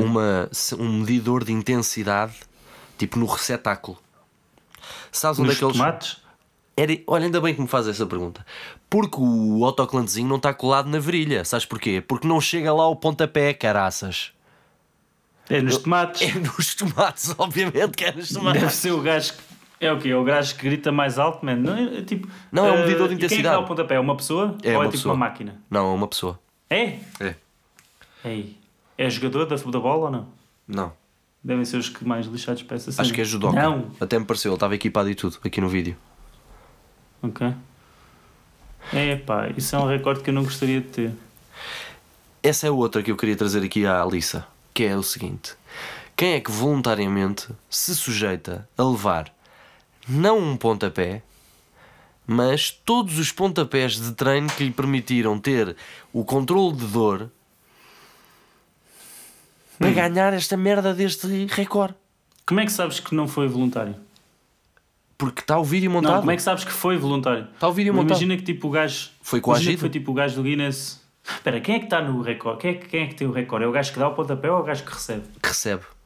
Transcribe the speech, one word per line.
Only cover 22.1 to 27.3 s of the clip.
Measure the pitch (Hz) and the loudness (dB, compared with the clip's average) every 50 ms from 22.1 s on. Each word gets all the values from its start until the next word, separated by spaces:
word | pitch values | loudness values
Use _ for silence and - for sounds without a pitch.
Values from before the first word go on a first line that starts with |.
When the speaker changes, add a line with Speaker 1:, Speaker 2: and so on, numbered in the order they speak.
| 208 185 - - - - - - | -6 -6 -6 -10 -14 -18 -12 -2
Speaker 1:
Não, | - 175 202 | 2 4 4
é | 202 | 6
um | 185 170 | 6 6
Speaker 2:
eh, | 170 | 4
Speaker 1:
medidor | 165 165 165 185 180 | 4 4 4 2 2
de | 185 | 2
Speaker 2:
e | 165 | 0
quem | 180 | 0
é | 165 | 2
que | 214 | 2
Speaker 1:
intensidade. | - - 165 151 | 2 4 4 2
Speaker 2:
dá | 131 | 2
o | - | 0
pontapé? | - 165 165 165 - 135 | -2 -2 -2 0 2 2
É | 131 | 2
uma | 127 143 139 | 2 2 0
pessoa? | 131 - - 156 180 202 208 208 - | -2 -2 -2 0 0 0 0 -2 -2
Speaker 1:
É | - 113 | 0 2
Speaker 2:
Ou | 117 | 4
Speaker 1:
uma | 143 | 4
Speaker 2:
é | 147 139 | 4 2
tipo | - 135 | 0 0
Speaker 1:
pessoa. | 131 139 135 | 0 0 0
Speaker 2:
uma | 131 120 113 | 0 0 -2
máquina? | - - 107 104 104 - - _ | -4 -6 -10 -12 -12 -16 -8 _
Speaker 1:
Não, | 101 101 98 95 | 0 2 2 2
é | 95 | 2
uma | 95 104 101 | 0 -2 -2
pessoa. | - - - - - - _ _ _ _ _ - | -4 -4 -4 -6 -6 -8 _ _ _ _ _ -2
Speaker 2:
É? | 165 208 240 196 143 - - - - - | 0 0 0 -2 -4 -8 -14 -16 -10 -6
Speaker 1:
É. | 98 95 | -6 -6